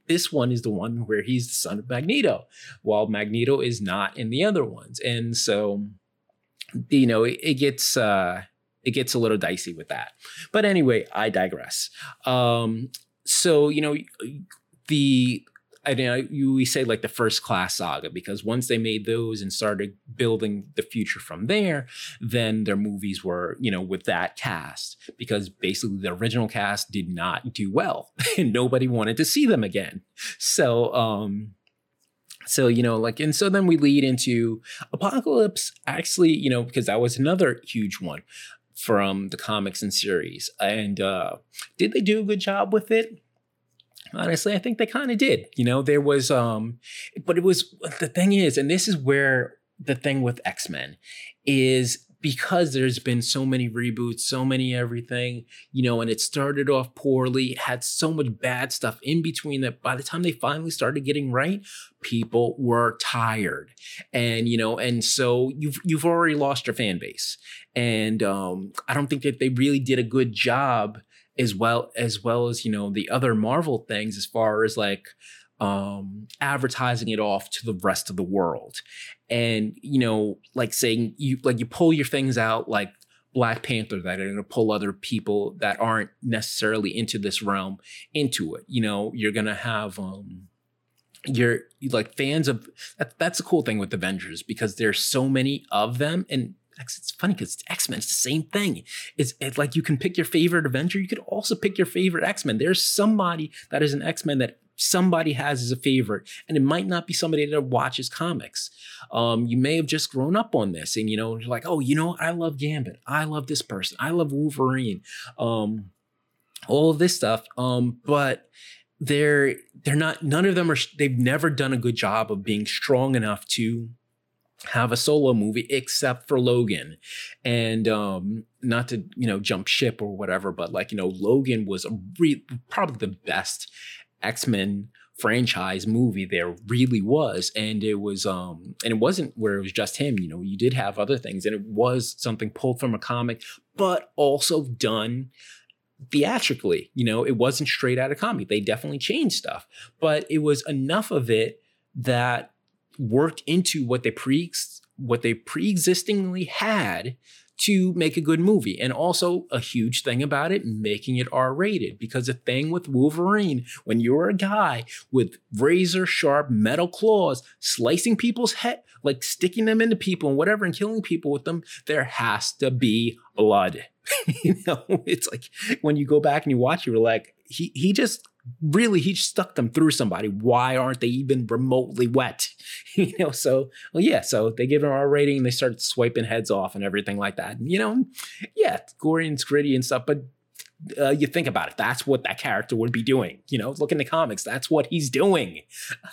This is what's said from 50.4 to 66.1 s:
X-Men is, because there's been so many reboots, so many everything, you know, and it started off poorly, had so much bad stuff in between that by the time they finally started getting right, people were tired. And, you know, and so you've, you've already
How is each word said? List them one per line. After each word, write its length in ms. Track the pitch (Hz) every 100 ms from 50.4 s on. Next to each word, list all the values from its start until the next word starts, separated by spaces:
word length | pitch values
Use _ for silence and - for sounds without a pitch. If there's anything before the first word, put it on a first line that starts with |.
X-Men 520 | - - - 73 67 - - - - -
is, 640 | - 135 131 131 123 - _ _
because 520 | 151 127 - 175 165
there's 240 | 135 131 120
been 240 | - 120
so 240 | 117 139 135
many 220 | 131 120
reboots, 520 | 113 120 113 120 113
so 240 | - 135
many 300 | 131 131 127
everything, 720 | 123 120 120 117 123 123 120 - - -
you 100 | 131
know, 180 | 123 117
and 100 | 117
it 100 | 110
started 480 | - 151 139 143 139
off 260 | 135 127
poorly, 600 | - 143 131 127 127 127
had 280 | 123 - 123
so 300 | - - 160
much 140 | 160 131 104
bad 340 | 127 123 131
stuff 260 | - 117 -
in 200 | 131 165
between 400 | 165 - 151 139
that 180 | 127 120
by 160 | 120 127
the 60 |
time 200 | - 165
they 100 | 180
finally 380 | - 123 151 165
started 340 | - 120 143
getting 280 | 135 147 135
right, 300 | 123 151 202 196 - - _
people 540 | - 117 113 117 120 -
were 400 | 123 120 117 -
tired. 680 | - 117 113 110 92 76 - - - - -
And, 360 | 127 117 113 117
you 100 | 117
know, 200 | 110 117
and 240 | 123 120
so 480 | - - 123 123 131 151
you've, 220 | 151 131
you've 200 | 180 156
already 300 | 170